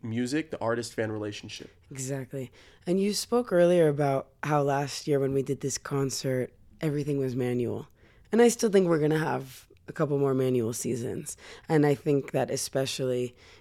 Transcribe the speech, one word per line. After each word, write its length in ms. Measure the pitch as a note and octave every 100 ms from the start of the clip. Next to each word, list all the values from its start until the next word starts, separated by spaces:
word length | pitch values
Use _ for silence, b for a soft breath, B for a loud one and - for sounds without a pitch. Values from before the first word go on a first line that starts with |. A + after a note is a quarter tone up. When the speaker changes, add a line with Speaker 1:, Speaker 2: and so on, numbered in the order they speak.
Speaker 1:
music, 480 | A#2 A#2 B2 D3+ D#3
the 80 | -
artist-fan 520 | A2 A#2+ A#2 - A2
relationship. 580 | G#2+ G#2+ G#2 A2+ - - _ -
Speaker 2:
Exactly. 640 | C3+ C3 C#3 B2+ C#3 B2+ b b b F3
And 140 | F#3
you 140 | G3+
spoke 380 | G3 - A#3+ A#3+
earlier 340 | F3 F3 F3 D#3
about 400 | C#3+ C#3+ C3+ - -
how 180 | C#3+ D3+
last 460 | C#3+ C#3 C#3+ - -
year 120 | C#3
when 140 | C3+
we 80 | C3+
did 200 | C3+ C3+
this 160 | C#3 -
concert, 720 | - C#3 C3+ - C3+ B2+ B2 _ - -
everything 360 | D#3+ D3 D3 C#3
was 160 | C3 B2
manual. 520 | B2 B2 A2+ G#2+ - b b b b
And 100 | G#3+
I 80 | A#3+
still 200 | A3+ A3+
think 180 | G3 F3
we're 120 | D#3+
gonna 180 | D3+ D#3
have 500 | D#3 C3 C3+ - - - -
a 60 |
couple 240 | - D3 C#3+
more 160 | C#3
manual 400 | C3 C3 B2 A2
seasons. 640 | A#2 A#2+ A#2 A#2 F#2+ D3+ - B B B
And 180 | D#3 D3
I 100 | C#3
think 360 | D#3 C#3+ C3+
that 200 | C#3+ A#2+
especially 840 | C3+ - C3+ C3+ - C3 B2 B2 - b b